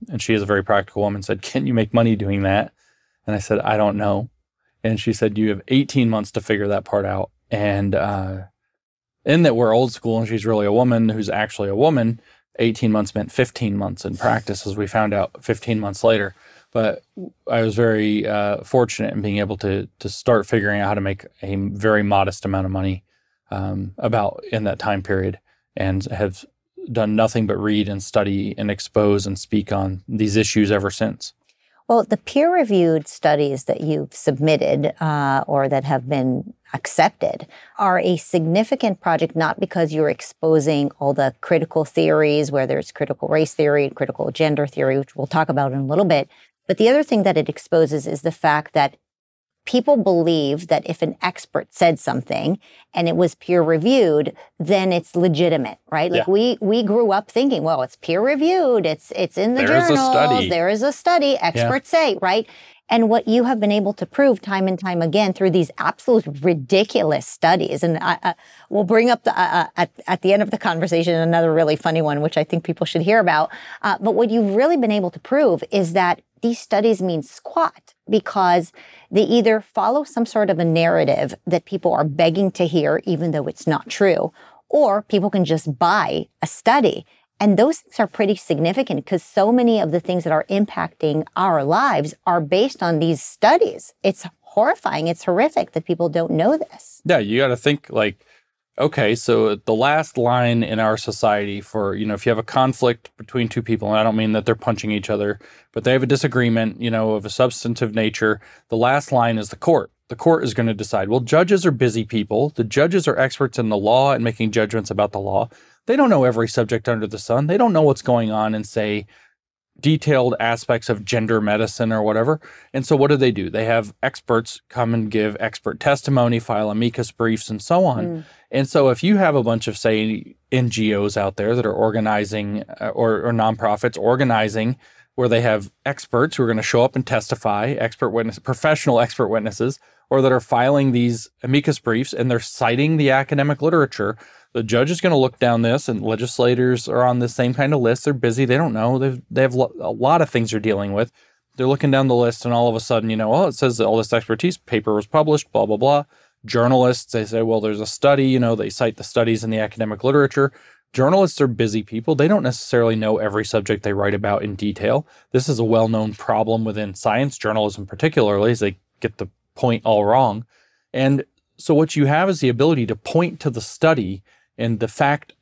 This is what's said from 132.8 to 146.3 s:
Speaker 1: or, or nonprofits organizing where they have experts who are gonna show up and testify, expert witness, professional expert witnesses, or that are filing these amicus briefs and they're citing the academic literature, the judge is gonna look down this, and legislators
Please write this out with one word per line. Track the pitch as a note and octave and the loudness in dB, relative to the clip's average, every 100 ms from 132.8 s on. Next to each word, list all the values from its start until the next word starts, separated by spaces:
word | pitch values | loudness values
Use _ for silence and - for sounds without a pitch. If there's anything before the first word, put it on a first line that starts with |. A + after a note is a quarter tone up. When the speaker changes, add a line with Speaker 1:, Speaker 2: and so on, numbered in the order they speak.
| G#2+ | -8
Speaker 1:
or, | - A2+ G#2+ A#2+ | -2 0 0 -2
or | |
nonprofits | A#2 A2 A2 A2+ G#2 B2 - | 0 0 0 -2 0 -2 -2
organizing | A2 B2+ C3+ A2+ G#2+ A2 A2+ C3+ _ _ _ - | 0 2 2 0 0 -2 -4 -4 _ _ _ -4
where | B2 | 0
they | A2+ | 2
have | A#2+ G#2+ G2 _ C3+ | 2 0 -4 _ -8
experts | C#3 - A#2+ D3+ - | -8 -2 0 0 0
who | |
are | A#2+ | -2
gonna | A2 | 0
show | G#2+ A#2 | 0 2
up | B2+ C3 | 2 0
and | - | -2
testify, | B2+ - - A2+ G2+ A#2 | -4 -2 -4 -2 -2 -2
expert | C3 A2+ - A#2+ | -2 -4 -4 -4
witness, | A2+ A2+ F#2+ | -2 -4 -6
professional | - B2+ D#3 D3+ D3 A#2+ | -6 -2 0 2 2 2
expert | A#2 - G#2+ | 2 0 -2
witnesses, | A2 G#2+ G2 A#2+ - _ _ _ | 0 -4 -4 -4 -4 _ _ _
or | C3+ | 2
that | C3 | 4
are | B2+ | 2
filing | - A#2+ B2+ C#3+ C3+ | 2 2 4 4 2
these | A#2+ A#2+ A2+ - _ | 2 0 -2 -8 _
amicus | B2+ C#3+ C#3+ C#3 | -2 0 0 -2
briefs | - A2+ C3+ | -2 -2 -2
and | - B2+ | -4 -2
they're | A#2 | -2
citing | - - A#2 B2 D3+ D#3+ | -4 -2 0 2 2 2
the | C#3+ | 2
academic | C3 C3+ C#3+ C#3+ C#3+ | 2 0 0 0 0
literature, | D3+ E3 C#3 - G2+ A2 - - _ | 0 2 0 -2 -4 -6 -14 -20 _
the | B2 | -6
judge | A2 A#2 C#3 | 0 0 2
is | F3 | 0
gonna | F#3 D3+ | 2 2
look | C3 - | 2 2
down | B2 A#2 | 2 2
this, | A#2 C3 - | 2 0 -2
and | A2 | -4
legislators | G#2+ A2 A#2+ | -2 -4 -4